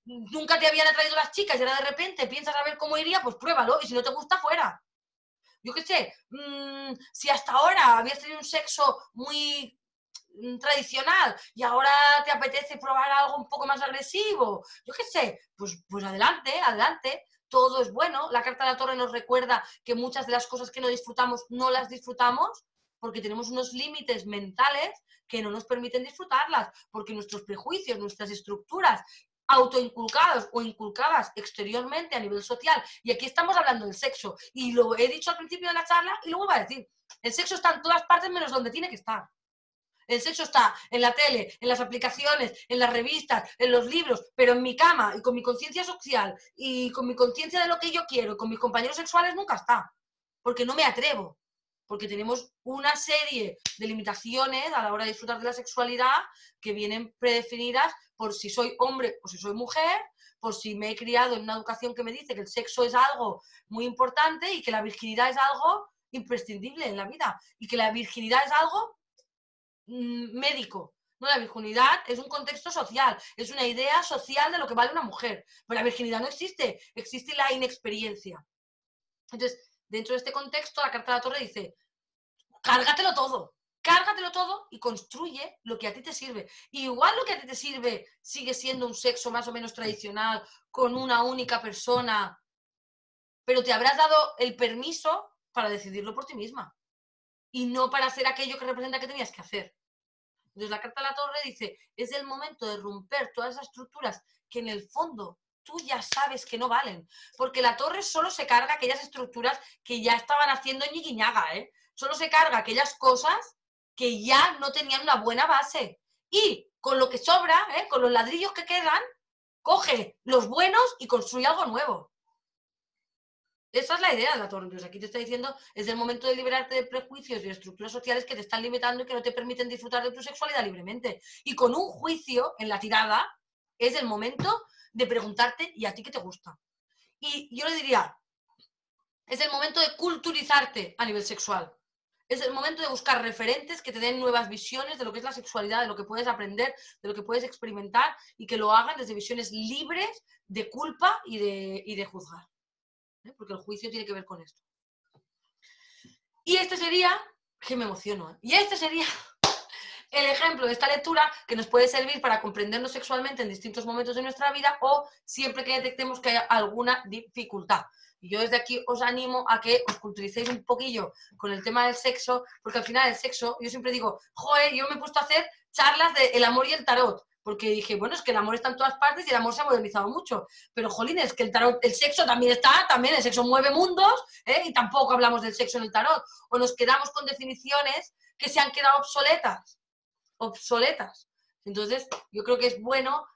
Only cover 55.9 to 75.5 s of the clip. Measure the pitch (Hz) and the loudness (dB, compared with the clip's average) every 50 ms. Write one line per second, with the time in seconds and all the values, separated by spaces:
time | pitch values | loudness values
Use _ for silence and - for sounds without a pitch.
55.9 | 247 240 247 254 269 320 370 - - _ - - _ _ - 220 202 208 208 208 | 0 2 4 4 4 2 0 -4 -14 _ -20 -20 _ _ -8 -6 -4 -4 -4 -4
56.9 | 220 226 233 226 _ _ 240 247 233 233 233 233 240 233 240 240 240 262 294 330 | -4 -6 -8 -10 _ _ 2 2 2 2 0 -4 -8 -6 -6 -2 2 2 2 2
57.9 | - - _ _ _ _ 220 214 208 - - 202 202 247 240 247 240 - 254 269 | 0 -6 _ _ _ _ -6 -6 -6 -6 -8 -6 -2 -2 -2 -2 2 0 0 0
58.9 | 262 262 247 233 - - _ 180 180 175 175 208 208 220 247 247 - 311 320 330 | 0 -2 -2 -4 -4 -6 _ -16 -16 -10 -8 -8 -6 -6 -6 -4 0 0 2 2
59.9 | 370 427 427 - _ _ _ _ _ _ - 233 208 - - 220 208 202 214 214 | 2 0 -2 -8 _ _ _ _ _ _ -8 -8 -8 -6 -8 -10 -8 -6 -6 -6
60.9 | 220 214 240 226 240 240 247 254 247 220 214 220 220 220 220 - 226 226 247 240 | -6 -6 -6 0 4 4 4 4 2 -4 -4 -6 -8 -6 -6 -8 -8 -6 -6 -8
61.9 | 240 233 240 226 233 277 294 - 247 202 196 190 - 240 233 - - - 240 240 | -6 -6 -8 -8 -8 -12 -10 -10 -10 -10 -10 -8 -8 -8 -8 -6 0 0 0 2
62.9 | - 247 254 277 285 - 240 208 175 - _ _ _ - _ _ 214 226 240 247 | 4 4 4 4 4 0 -2 -4 -4 -6 _ _ _ -20 _ _ -8 -6 -6 -6
63.9 | 240 - 262 247 254 262 302 320 320 320 339 370 392 330 - - 220 214 214 220 | 0 0 0 2 4 4 2 2 2 0 -4 -4 -4 -4 -4 -2 -2 -2 -2 -4
64.9 | 202 - - 220 220 226 247 262 254 269 269 277 277 240 294 330 392 415 403 - | -8 -8 -10 -6 0 2 2 2 4 2 2 2 2 2 2 2 2 2 -2 -10
65.9 | _ _ _ _ - 254 214 - 240 240 - - 208 202 190 254 285 320 311 233 | _ _ _ _ -12 -12 -6 -4 -6 -6 -6 -8 -12 -10 -10 -12 -10 -6 -6 -6
66.9 | 196 196 196 - 269 320 311 226 180 - _ _ _ _ 226 - 240 233 220 220 | -4 -6 -8 -10 -6 -2 -2 -2 -2 -4 _ _ _ _ -10 -6 0 2 2 2
67.9 | 220 233 233 - - 240 226 220 240 262 285 277 294 302 320 330 359 415 466 466 | 2 -2 -6 -8 -10 -10 -2 2 4 4 4 4 4 2 2 4 2 -2 -4 -4
68.9 | - _ _ _ _ _ _ _ _ _ _ _ _ _ _ _ _ _ _ - | -8 _ _ _ _ _ _ _ _ _ _ _ _ _ _ _ _ _ _ -14
69.9 | 240 247 240 240 240 240 240 226 214 247 277 285 294 277 233 - - 190 - - | -10 -8 -8 -6 -6 -8 -8 -10 -8 -4 -2 -2 -2 -2 -6 -10 -10 -14 -14 -14
70.9 | _ _ _ _ _ _ 254 277 285 254 226 208 - 220 214 214 214 240 254 277 | _ _ _ _ _ _ 0 0 0 0 0 -6 -10 -10 -10 -4 2 4 6 6
71.9 | 330 359 - - 247 240 269 269 285 285 269 277 294 294 - 349 330 330 254 - | 4 2 0 -6 -8 -8 -8 -8 -8 -8 -6 -6 -10 -8 -10 -6 -4 -4 -6 -4
72.9 | 220 262 269 247 208 - - - - - 240 - 269 277 254 240 240 240 262 277 | 0 2 2 2 2 0 -8 -18 -12 -12 -10 -10 -4 -2 -2 -2 0 0 0 2
73.9 | 294 339 349 - 302 262 - - 269 285 294 320 349 339 285 - 240 233 240 262 | 2 2 2 2 -4 -6 -6 -4 0 2 2 2 2 -2 -4 -2 2 2 2 2
74.9 | 294 330 269 214 - - - 233 202 - - _ | 2 -2 -4 -4 -8 -6 -6 -6 -6 -6 -12 _